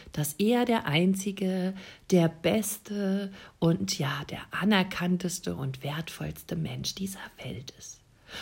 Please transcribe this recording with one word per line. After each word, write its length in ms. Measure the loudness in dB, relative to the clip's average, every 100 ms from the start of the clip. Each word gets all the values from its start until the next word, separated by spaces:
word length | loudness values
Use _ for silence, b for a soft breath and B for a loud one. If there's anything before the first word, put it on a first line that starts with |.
| B
dass 200 | -4 -4
er 300 | 0 2 4
der 240 | 4 2 2
einzige, 880 | 4 4 2 -2 -2 -2 0 -2 -4 B B 4
der 200 | 6 6
beste 1040 | 4 2 2 0 -6 -6 -2 0 0 -2 -10 B B
und, 400 | 4 4 0 -2
ja, 240 | -2 -2 -6
der 100 | -10 -8
anerkannteste 1040 | -2 4 4 4 0 0 0 0 -4 -6 -4
und 280 | -4 -6
wertvollste 720 | -6 -6 -8 -8 -8 -8 -8 -4
Mensch 400 | -4 -4 -6 -4
dieser 240 | -6 -8 -14 -12
Welt 300 | -10 -10 -12 -16
ist. 220 | -18 -20 _ _ B B